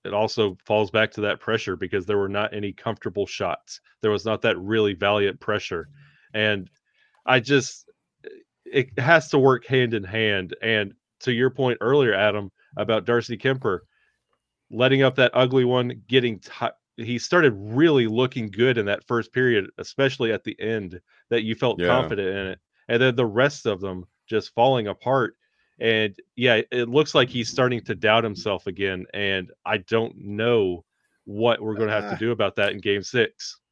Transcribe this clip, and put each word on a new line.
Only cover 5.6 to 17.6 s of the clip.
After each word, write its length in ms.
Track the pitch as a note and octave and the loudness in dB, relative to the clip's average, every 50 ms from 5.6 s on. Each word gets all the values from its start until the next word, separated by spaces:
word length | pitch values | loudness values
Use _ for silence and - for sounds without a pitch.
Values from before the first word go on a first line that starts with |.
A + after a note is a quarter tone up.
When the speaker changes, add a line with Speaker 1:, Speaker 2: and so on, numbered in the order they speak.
| - - F#2 E2 D2+ - _ - - _ _ _ _ _ - | -4 -6 -8 -8 -8 -10 _ -20 -20 _ _ _ _ _ -4
Speaker 1:
And 360 | G#2+ G#2+ G#2+ G#2 G2 F#2 - _ _ _ _ _ _ _ _ _ _ - | -2 0 0 0 -2 -6 -12 _ _ _ _ _ _ _ _ _ _ 0
I 140 | - B2+ C3 | 2 2 2
just, 500 | A2 C3 C#3+ C#3 C3+ - - - _ _ _ _ _ _ _ _ - - - - _ _ _ _ - | 2 4 2 2 2 0 -12 -16 _ _ _ _ _ _ _ _ -20 -20 -20 -20 _ _ _ _ -14
it 320 | - - C#3+ B2 - - C3+ | -4 -2 -2 -2 -2 -6 -4
has 300 | B2 D3+ E3+ D#3+ D#3 - | 4 4 4 4 4 2
to 100 | - C#3 | 2 4
work 260 | C3 C3+ C3 A#2 - | 6 6 4 4 0
hand 280 | - C3 C3 B2+ A#2 A2+ | -2 0 0 0 0 -2
in 100 | G#2+ G2 | -4 -6
hand. 520 | F2+ G#2 A2+ A2 G#2+ G2+ F#2+ F#2 E2+ - - | -4 -2 0 0 2 0 0 -2 -6 -10 -6
And 320 | G#2 A2 A2+ G#2+ G2+ G2 - _ _ _ _ _ | -2 0 0 0 0 -2 -8 _ _ _ _ _
to 120 | - B2+ B2 | -4 -2 0
your 160 | A2+ B2+ C3 | 2 0 0
point 300 | C3 - C3+ B2+ A#2+ - | 0 0 -2 -2 -2 0
earlier, 320 | G2+ A#2+ C#3 D3 C3+ A#2 G2+ | 0 2 2 2 2 2 2
Adam, 380 | F#2+ G#2 G#2+ G2 G#2 G2+ F#2+ _ _ _ _ - - | 2 2 2 2 0 -6 -10 _ _ _ _ -8 -6
about 280 | G#2 G2+ A2 G#2+ F2 | -2 0 0 -2 0
Darcy 320 | A#2 A#2+ A#2+ A2 - A#2+ G2+ | 0 0 0 0 -2 -8 -2
Kuemper 420 | - C3+ C3+ C3 C3 A2+ F#2 E2+ - _ _ _ _ _ _ _ _ _ _ _ _ _ _ _ _ - | 0 -2 -2 0 -2 -4 -4 -4 -6 _ _ _ _ _ _ _ _ _ _ _ _ _ _ _ _ -10
letting 320 | G#2+ A2 B2 C3 C3+ C3+ C3+ | -2 2 4 4 4 4 4
up 120 | C3 C3 | 2 4
that 160 | - B2+ B2 - | 4 2 4 4
ugly 280 | B2 C3 B2 B2+ C3 B2 | 4 2 4 4 2 2
one, 380 | B2 B2+ B2+ A#2+ B2 B2 A2+ - - | 4 2 0 0 -2 -6 -10 -6 0
getting 320 | B2 C3 B2 A#2+ A2 F#2 | 2 2 2 2 -4 -6
ti-, 280 | - - - - A#2 A2+ - _ _ _ _ - | -12 -18 -10 -6 -6 -6 -6 _ _ _ _ -12
he 220 | A#2 A2+ B2 A#2 | -8 -6 -6 -6
started 340 | - - F3+ F3+ D#3+ C3+ G#2+ | -4 0 2 4 4 4 2
really 520 | G2 | 0